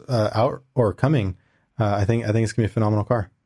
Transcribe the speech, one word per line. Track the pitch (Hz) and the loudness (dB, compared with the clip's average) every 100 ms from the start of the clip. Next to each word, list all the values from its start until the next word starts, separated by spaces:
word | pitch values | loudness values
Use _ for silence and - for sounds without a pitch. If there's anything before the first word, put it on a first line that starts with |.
| - | -4
uh, | 120 107 | -2 0
out | 107 131 - _ - | 0 -2 -2 _ 0
or | 110 | 0
coming. | - 135 151 95 92 _ _ _ - | 2 0 2 0 -6 _ _ _ -2
Uh, | 107 101 | 0 0
I | 98 | 0
think, | 117 107 | 0 0
I | |
think | 110 107 | 0 0
it's | |
gonna | - 107 | 0 -2
be | |
a | |
phenomenal | - 107 107 | 0 0 0
car. | 104 120 95 _ | 0 -2 -4 _